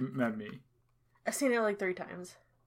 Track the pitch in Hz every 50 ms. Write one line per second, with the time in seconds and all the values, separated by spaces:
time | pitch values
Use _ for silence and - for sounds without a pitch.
0 | 127 113 131 135 123 117 107 107 104 104 - - - _ _ _ _ _ _ _
1 | _ _ _ _ - - 220 - 285 262 240 233 220 214 202 202 196 185 180 180
2 | - - 180 180 180 180 - - _ _ _ _ _